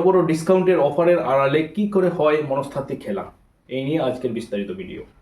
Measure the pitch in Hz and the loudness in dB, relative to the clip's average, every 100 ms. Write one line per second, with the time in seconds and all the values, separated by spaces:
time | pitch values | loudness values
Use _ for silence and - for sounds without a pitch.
0 | 180 185 160 160 - 185 180 175 143 - | 4 4 2 0 2 2 4 2 2 2
1 | 170 170 123 135 135 151 156 208 208 190 | 4 2 2 2 2 2 -2 -2 0 2
2 | 180 165 151 151 143 135 135 143 - 139 | 0 2 2 2 0 -4 -4 -8 -8 -10
3 | 107 98 - _ _ _ - 131 135 160 | -8 -8 -8 _ _ _ -10 -6 -2 -2
4 | 131 123 127 113 - 101 101 190 - - | -2 -4 -6 -6 -6 -6 -6 -10 -12 -14
5 | - _ | -18 _